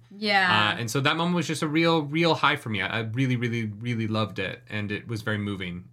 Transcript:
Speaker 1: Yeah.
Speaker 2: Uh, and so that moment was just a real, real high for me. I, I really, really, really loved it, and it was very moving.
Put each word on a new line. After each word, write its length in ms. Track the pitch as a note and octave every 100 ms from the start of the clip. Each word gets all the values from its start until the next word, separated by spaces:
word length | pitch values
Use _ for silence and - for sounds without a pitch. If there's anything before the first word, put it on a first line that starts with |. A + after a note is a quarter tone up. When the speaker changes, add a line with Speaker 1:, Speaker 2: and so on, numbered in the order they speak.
| -
Speaker 1:
Yeah. 580 | G3 G#3+ G3+ F#3 G#2+ G#2
Speaker 2:
Uh, 40 | -
and 120 | A#2
so 100 | C#3
that 160 | C#3 D#3+
moment 200 | F3 F3
was 100 | D#3+
just 160 | D#3
a 60 | D#3
real, 340 | D#3 E3 E3
real 320 | C#3+ D#3 E3+
high 220 | D3+ C#3+ D3
for 120 | A#2+
me. 140 | G#2
I, 160 | F#2+ A2
I 20 |
really, 360 | A2+ A#2 C3+ B2
really, 280 | A#2+ A#2
really 440 | A2 G#2 A#2+ A#2 A2
loved 300 | A2 G#2 F2+
it, 220 | F#2 - -
and 240 | G#2 G#2
it 160 | G#2 -
was 140 | A2+
very 160 | - G#2
moving. 460 | G2+ G2 F2+ F2 -